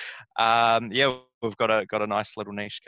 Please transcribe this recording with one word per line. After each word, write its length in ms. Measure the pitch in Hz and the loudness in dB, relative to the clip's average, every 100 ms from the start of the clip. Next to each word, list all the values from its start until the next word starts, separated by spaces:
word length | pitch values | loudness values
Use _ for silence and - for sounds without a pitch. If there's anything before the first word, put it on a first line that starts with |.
| - - - - | -12 -16 -10 0
um, 540 | 113 117 117 113 117 | 4 4 4 4 2
yeah, 240 | 117 139 127 127 - | 2 2 0 _ -8
we've 160 | 113 101 | -6 -2
got 120 | 113 | 2
a, 160 | 110 98 | 2 0
got 140 | 110 | -4
a 60 | 104 | -2
nice 300 | 104 104 - | -2 -4 -8
little 160 | 101 | -10
niche 260 | 101 101 - | -8 -8 -10